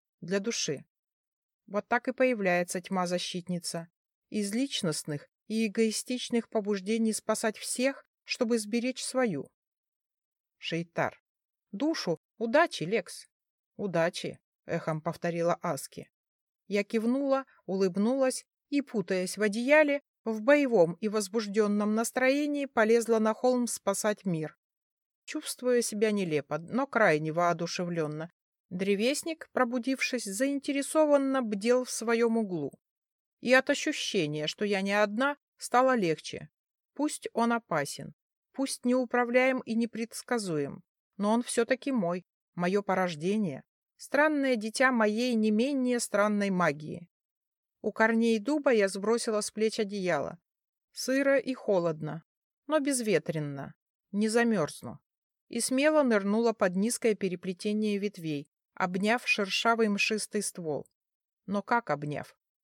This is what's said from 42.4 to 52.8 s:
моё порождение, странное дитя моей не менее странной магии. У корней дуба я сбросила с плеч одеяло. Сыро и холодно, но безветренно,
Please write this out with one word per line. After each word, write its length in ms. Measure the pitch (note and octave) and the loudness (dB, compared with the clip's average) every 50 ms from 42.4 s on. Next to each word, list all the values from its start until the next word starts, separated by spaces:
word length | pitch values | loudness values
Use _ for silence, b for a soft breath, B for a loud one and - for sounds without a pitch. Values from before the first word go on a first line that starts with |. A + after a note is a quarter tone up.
| _ _ _ | _ _ _
моё 280 | E3+ F3 F3+ F#3+ G3+ G3 | -4 -2 0 0 0 0
порождение, 800 | - F#3 F#3 F#3 F3+ E3 D3 D#3 F#3 G#3 A3 G#3 D#3+ C3 - - _ _ _ _ _ _ | 0 0 0 0 -2 -2 -4 -2 -2 0 0 0 -2 -4 -6 -12 _ _ _ _ _ _
странное 640 | _ - - - C#4 D4+ D#4 D4+ C#4+ C4+ C4 B3+ | _ -10 -2 2 2 4 4 2 2 2 0 0
дитя 340 | G#3+ G#3 A3 - - C4 C4 | 0 -2 -6 0 2 2 4
моей 420 | B3+ A3+ G#3+ G#3+ G#3 A3+ B3 B3+ A#3 | 4 4 4 2 2 0 0 2 2
не 160 | A3 G#3+ A3 | 2 4 4
менее 480 | G#3 G#3+ A#3+ C#4+ C#4+ C4 B3+ B3 B3 A#3+ | 4 4 2 2 0 0 0 0 0 -2
странной 500 | - - - G3+ G#3 G#3+ G#3 G3+ G3+ G3+ | -2 0 2 2 2 2 2 0 0 0
магии. 580 | F#3 F3+ F3 D#3+ C#3+ D3+ D#3 D#3 - E3+ F3 - _ _ _ _ _ _ _ _ _ _ _ _ _ _ | 2 2 2 2 0 -2 -8 -12 -12 -12 -14 -18 _ _ _ _ _ _ _ _ _ _ _ _ _ _
У 120 | - G#3+ - | -6 -6 0
корней 460 | - A3 A3 A3+ A3+ A#3 A#3 A3+ A3 | 2 2 2 4 4 4 4 2 2
дуба 340 | G#3 C4+ D4+ D4+ C#4 C#4+ A#3+ | 0 0 -2 2 2 4 4
я 160 | G#3+ G3 G3 | 4 4 2
сбросила 500 | F#3 G3 F#3+ G#3+ A#3 A3+ - A#3 G#3+ G#3 | 0 -2 -2 0 0 0 0 -2 -2 -2
с 120 | G3+ - | -2 -4
плеч 280 | - G#3+ A3 A3 - - | -4 -2 -2 -2 0 -2
одеяло. 580 | A3 G3 G#3 G3+ F3+ F3+ D#3+ C#3 - D#2+ E3+ - _ _ _ _ _ _ _ _ _ _ | -4 -4 -4 -2 0 0 0 0 -2 -4 -8 -12 _ _ _ _ _ _ _ _ _ _
Сыро 460 | _ - - B3+ C4 C4+ C#4 C#4 C#4 | _ -8 -4 0 0 2 2 4 2
и 160 | C4+ - B3+ B3+ | 2 0 -2 -6
холодно, 720 | - - - G3 F3+ E3+ E3 D#3 D#3 D#3 D3 D#3 E3 - _ _ _ _ _ _ _ _ | -4 0 0 2 2 2 0 -2 -4 -6 -8 -8 -10 -12 _ _ _ _ _ _ _ _
но 120 | - D4+ | -2 0
безветренно, 920 | D#4 | 0